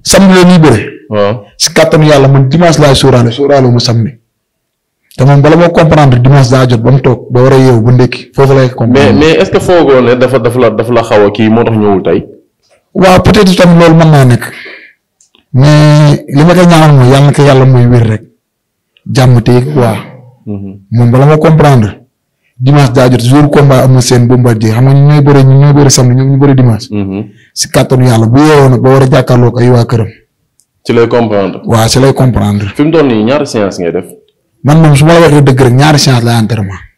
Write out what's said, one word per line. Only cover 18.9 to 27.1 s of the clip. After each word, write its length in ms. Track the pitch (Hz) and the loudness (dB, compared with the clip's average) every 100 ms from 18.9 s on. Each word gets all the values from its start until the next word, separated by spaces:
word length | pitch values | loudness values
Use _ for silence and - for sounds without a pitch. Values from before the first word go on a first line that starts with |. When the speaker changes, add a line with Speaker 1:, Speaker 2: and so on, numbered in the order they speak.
| _ - | _ -8
Speaker 1:
Jàmm 360 | 113 127 120 | -2 0 0
tey 200 | 110 123 127 | 0 -2 -2
quoi. 220 | 139 117 104 - - - _ - | -2 -2 -4 -12 -20 -20 _ -16
Speaker 2:
Mhm. 340 | 101 98 - _ | -14 -14 -18 _
Speaker 1:
Moom 200 | 117 120 | -2 0
bala 140 | 127 143 | 2 2
moo 120 | 151 | 2
comprendre 640 | 165 156 147 131 98 - _ _ _ _ _ _ | 2 2 2 0 -2 -6 _ _ _ _ _ _
dimanche 360 | 131 143 135 | -2 0 0
daa 160 | 127 127 | 0 0
jot 120 | 123 | 0
jour 280 | 120 143 147 | 0 2 2
combat 340 | - 139 131 | 2 2 2
am 100 | 131 | 2
na 80 | 131 | 0
seen 260 | 120 127 120 | 0 0 0
Bombardier 460 | 127 123 107 110 | 0 0 -2 -2
xam 120 | 113 131 | 0 2
nga 80 | |
ñun 140 | 139 143 | 2 2
ñooy 140 | 151 | 2
bëre, 220 | 143 139 | 2 2
ñun 160 | 131 135 | 4 4
ñooy 140 | 147 | 2
bëre 160 | 147 139 | 2 2
samedi 260 | 139 127 127 | 0 0 0
ñoom 100 | 135 | 0
ñu 60 | 135 | 0
bëre 180 | 139 131 | 0 2
dimanche. 320 | 123 107 - | 0 -2 -6
Speaker 2:
Mhm. 320 | 104 98 | -8 -6